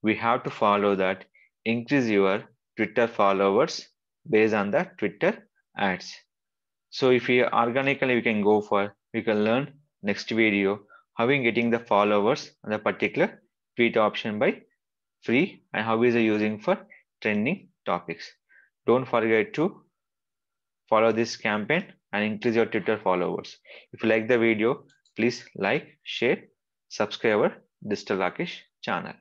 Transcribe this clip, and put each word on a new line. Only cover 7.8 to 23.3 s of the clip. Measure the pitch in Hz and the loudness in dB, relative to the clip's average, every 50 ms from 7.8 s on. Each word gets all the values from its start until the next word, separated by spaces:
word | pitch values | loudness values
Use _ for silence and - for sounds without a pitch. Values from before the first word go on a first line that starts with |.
| 135 139 139 131 - 131 123 | 0 0 0 0 0 0 0
we | 117 | 0
can | - 127 110 104 | 0 0 0 2
go | 101 104 107 104 | 2 4 4 2
for, | 101 - 107 101 98 104 - _ _ _ - | 2 0 0 0 0 -2 -6 _ _ _ -8
we | 113 | -4
can | 113 113 107 107 104 | -2 0 0 0 0
learn | 110 113 127 143 139 - _ _ _ _ _ | 0 0 -2 -2 -6 -12 _ _ _ _ _
next | - 104 101 - - - | -4 -4 -4 -4 -4 -4
video | 117 110 113 110 101 101 98 98 101 104 - _ - - _ _ _ | 0 2 2 4 4 2 2 0 0 -2 -8 _ -20 -20 _ _ _
how | - 117 123 | -2 0 0
in | 143 139 127 | 2 2 0
getting | 117 107 117 117 117 | 0 0 2 0 2
the | 117 117 | 0 -2
followers | 117 - 107 101 104 104 104 101 101 110 139 147 - - _ _ _ | 0 2 4 4 4 4 4 2 2 2 0 -2 -4 -14 _ _ _
on | 104 | -6
the | 107 104 | -6 -2
particular | - 107 101 - - 104 - - 170 233 - - _ _ _ _ _ _ _ | -2 -2 -2 0 -4 -4 0 0 -2 -2 -2 -12 _ _ _ _ _ _ _
tweet | - 120 117 117 120 | 0 0 2 2 2
option | 107 104 104 - - 117 107 104 | 2 2 0 -4 -8 -6 -4 0
by | 127 180 254 - - _ _ _ _ _ _ _ _ _ _ _ | 0 -2 -2 -4 -12 _ _ _ _ _ _ _ _ _ _ _
free, | _ - 113 131 175 - - - _ _ - | _ 0 0 0 0 0 -4 -14 _ _ -6
and | - 107 | -4 -2
how | 113 113 113 120 | 0 0 2 2
is | 123 117 | 2 4
it | 120 | 4
using | 117 110 107 107 104 107 107 104 | 2 2 2 0 0 -2 -4 -4
for | - - 190 - - _ - - _ _ _ _ | -2 -2 -2 -2 -4 _ -20 -20 _ _ _ _
trending | - 110 104 104 107 131 180 - - _ _ _ _ | -4 -2 -2 0 0 -2 -4 -6 -8 _ _ _ _
topics. | - 95 87 - - 82 - - - - _ _ _ _ - _ _ _ _ _ - | -6 -6 -6 -4 -8 -12 -12 -12 -20 -20 _ _ _ _ -20 _ _ _ _ _ 2
Don't | 117 127 131 123 | 2 2 2 0
forget | - 120 110 113 113 110 107 107 - | -2 0 2 2 2 2 2 0 -2
to | - 151 180 - - _ _ _ _ _ _ _ _ _ _ _ _ _ _ _ _ _ _ _ _ _ _ | -2 -2 -2 -4 -8 _ _ _ _ _ _ _ _ _ _ _ _ _ _ _ _ _ _ _ _ _ _
follow | 110 110 113 113 | 2 2 4 4
this | 110 110 113 113 - - | 2 2 -2 -4 -4 -6
campaign | - 113 104 107 104 101 147 175 - - - _ _ _ | -4 -2 -2 -2 -2 -2 -2 -2 -2 -6 -18 _ _ _
and | - 101 104 | -4 -4 -4
increase | 107 110 104 - 123 110 | -4 -4 -2 -2 0 2
your | 117 113 | 2 0
Twitter | - - 110 87 110 110 104 | 0 -2 -4 -2 -2 -4 0
followers. | - 98 92 90 87 87 | 0 0 0 0 0 -2